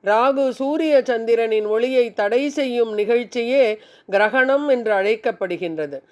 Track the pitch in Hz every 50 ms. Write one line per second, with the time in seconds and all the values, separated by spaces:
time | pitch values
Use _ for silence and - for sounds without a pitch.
0 | - 196 214 226 247 277 277 277 269 262 240 - 269 277 302 311 320 311 294 262
1 | 247 262 240 226 226 226 233 226 226 220 220 214 214 208 214 226 240 262 262 254
2 | 240 226 - - 202 202 233 254 285 294 285 294 269 254 240 240 233 220 214 208
3 | 208 208 233 240 240 - - 247 233 240 262 277 254 214 214 214 - - - _
4 | _ - 185 196 214 214 240 262 254 262 269 285 294 285 262 247 226 214 208 196
5 | 190 208 233 220 - 240 196 - 196 180 180 160 180 170 160 160 151 143 143 135
6 | - _